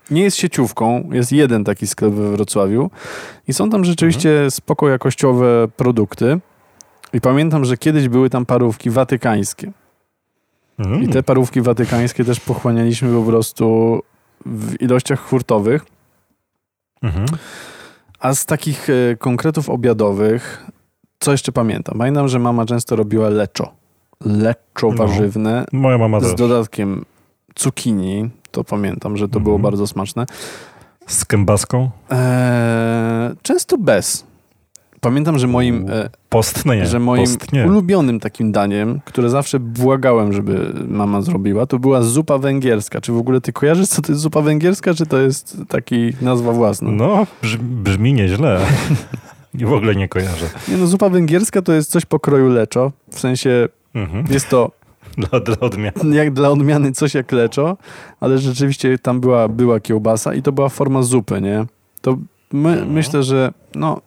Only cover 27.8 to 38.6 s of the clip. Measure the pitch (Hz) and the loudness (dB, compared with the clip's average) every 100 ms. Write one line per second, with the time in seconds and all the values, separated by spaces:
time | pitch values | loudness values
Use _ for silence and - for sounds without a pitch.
27.8 | 123 101 92 101 110 - - - - 104 | -2 -2 -2 -4 -6 -10 -10 -8 -6 -4
28.8 | 98 - - 104 101 107 104 104 127 101 | -4 -6 -6 -4 -4 -2 0 0 0 -2
29.8 | 101 98 92 117 123 - - - - - | -4 -4 -6 -6 -8 -10 -18 -18 -20 -20
30.8 | - _ - - - 101 101 101 - 123 | -20 _ -8 -6 0 2 2 2 0 -2
31.8 | 127 - - 127 127 127 123 120 117 113 | -2 -6 -6 -2 0 2 2 2 0 0
32.8 | 113 113 113 113 117 - - 359 - 302 | 0 -2 -2 -2 -4 -6 -2 -2 0 0
33.8 | 165 101 - - - _ _ _ _ - | 2 2 0 -8 -12 _ _ _ _ -20
34.8 | _ - 120 135 151 147 127 123 123 117 | _ -4 0 0 2 2 2 2 0 0
35.8 | 95 110 104 - - 117 110 - 151 110 | -2 -4 -6 -12 -2 0 0 -2 0 2
36.8 | 87 120 120 123 - - - 139 143 208 | 2 0 2 2 2 0 -2 2 4 4
37.8 | 180 196 135 113 107 - 113 104 | 4 2 2 0 -6 -4 0 2